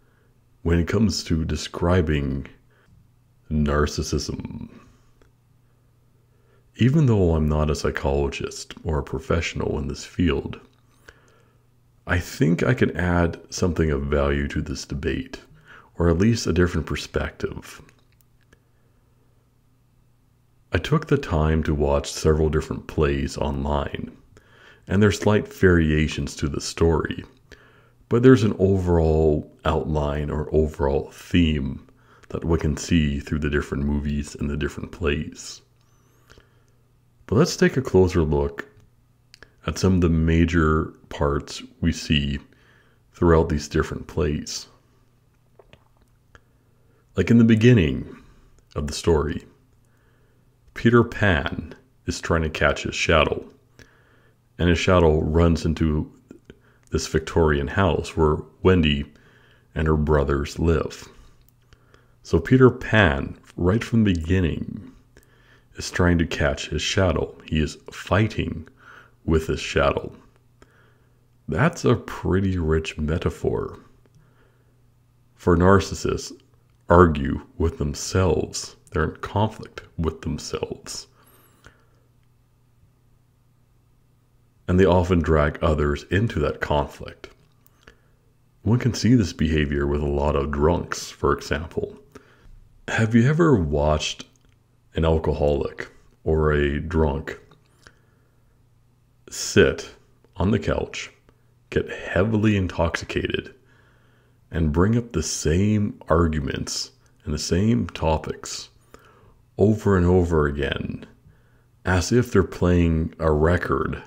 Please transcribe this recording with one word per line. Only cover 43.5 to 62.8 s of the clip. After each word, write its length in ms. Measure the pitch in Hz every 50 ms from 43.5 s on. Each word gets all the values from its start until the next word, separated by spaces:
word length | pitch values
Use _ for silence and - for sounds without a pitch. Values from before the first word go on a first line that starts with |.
these 180 | 80 73 - -
different 400 | - 78 71 - 71 - - -
plays. 600 | - 82 82 78 76 - - - - - - - _ _ _ _ _ _ _ _ _ _ _ _ _ _ _ _ _ _ _ _ _ - _ _ _ _ _ _ _ _ _ _ _ - _ _ _ _ _ _ _ _ _ _ _ _ _ _ - -
Like 120 | 87 -
in 80 | 113 117
the 60 | 113
beginning 800 | 113 113 107 110 123 127 107 82 73 65 60 76 - - - - - - _ _ _ _ _ _ _ - -
of 100 | 76 71
the 60 | -
story, 520 | - - 87 85 85 - 76 - - - - - _ _ _ _ _ _ _ _ _ _ _ _ _ _ _ _ _ _ _ _ _ _ _ -
Peter 300 | - - 117 117 120 113
Pan 720 | - - - 107 101 87 73 71 - - 85 82 - - - _ _ _ _ _
is 160 | - 82 -
trying 220 | - - 87 80 80
to 60 | 76
catch 340 | 76 - 78 73 71 - -
his 120 | 73 -
shadow, 500 | - - - 82 78 73 76 - - - - - _ _ _ _ - - _ _ _ _ _ _ _ _ _ _ _ _ _ _ -
and 120 | 85 87
his 100 | 85 80
shadow 400 | - - 90 90 85 80 76 78
runs 460 | 82 80 78 85 85 85 85 80 -
into 440 | 85 78 - 82 80 76 78 - - - - _ - - - _ - - _ _ _ _ _ _ _
this 160 | - - - -
Victorian 600 | - 80 - - - 90 82 78 76 71 69 71
house 480 | - 98 98 87 76 76 - - -
where 220 | 82 80 76 78 78 - - _ _ -
Wendy 400 | 92 92 90 80 76 73 71 71 - - _ _ _ _ _ _ _ _ _ _ _ -
and 100 | 78 80
her 120 | 78 78 78
brothers 600 | 76 71 78 73 71 71 71 71 73 - - -
live. 520 | 80 82 82 76 - - - - - - - - - - - _ _ _ _ _ _ _ _ _ _ _ _ _ _ _ _ _ -
So 160 | - - -
Peter 300 | - - 131 127 131 123
Pan, 680 | 123 -